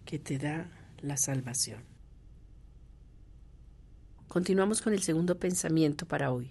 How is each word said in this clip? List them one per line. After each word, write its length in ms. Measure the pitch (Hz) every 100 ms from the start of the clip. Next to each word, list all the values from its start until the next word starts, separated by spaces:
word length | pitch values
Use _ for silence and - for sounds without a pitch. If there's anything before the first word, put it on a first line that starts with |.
que 140 | - 147
te 200 | - 135
da 300 | 147 156 175 - - -
la 140 | 143 139
salvación. 680 | - 135 123 120 - 110 - - - - - - - - - - - - - - - - - - - - - - - - -
Continuamos 560 | 180 180 190 196 220
con 100 | 226
el 100 | 208
segundo 360 | 175 160 180 180
pensamiento 720 | 185 180 165 160 156 147 170
para 240 | 147 139
hoy. 180 | 127 123